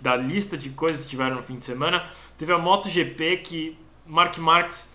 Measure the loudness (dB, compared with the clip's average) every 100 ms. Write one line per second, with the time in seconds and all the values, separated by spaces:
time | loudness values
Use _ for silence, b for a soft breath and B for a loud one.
0 | 0 2 2 -2 -2 -6 -8 -2 0 0
1 | -4 -2 -2 -2 -8 -10 -8 -2 0 -2
2 | -4 B B B 0 2 4 2 2 0
3 | 0 0 -2 -2 -4 -8 -8 -10 -20 -20
4 | -4 2 2 2 4 4 4 -4 -10